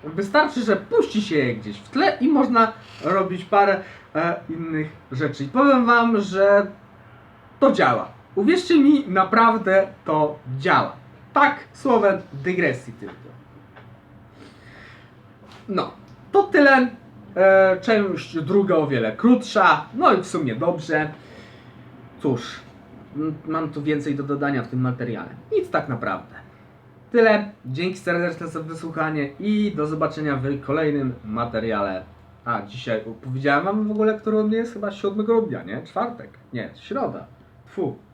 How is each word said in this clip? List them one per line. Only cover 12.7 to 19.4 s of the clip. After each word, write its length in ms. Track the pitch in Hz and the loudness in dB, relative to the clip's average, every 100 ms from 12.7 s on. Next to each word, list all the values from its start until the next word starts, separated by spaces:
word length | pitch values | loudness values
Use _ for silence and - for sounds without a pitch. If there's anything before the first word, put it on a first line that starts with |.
| 127 - | -2 -10
tylko. 220 | - 95 - - - - - - - - - - - - - - - - - - - - - - - - - - | -16 -16 -18 -20 -20 -20 -20 -20 -20 -20 -20 -20 -20 -20 -20 -20 -20 -20 -20 -20 -20 -20 -20 -20 -20 -20 -20 -6
No, 220 | 185 - - - - - | -6 -6 -10 -20 -20 0
to 120 | 392 | 2
tyle. 440 | 381 311 277 269 254 - - - - 180 | 4 6 6 6 2 -4 -20 -20 -12 2
E, 420 | 190 190 190 185 | 6 6 6 2
część 600 | 208 220 202 160 - 165 | 2 0 2 -4 -6 -8
druga 340 | 147 202 185 165 | 0 2 4 2
o 120 | 143 | 2
wiele 240 | 127 110 - | 0 -2 2
krótsza, 720 | 233 247 | 4 4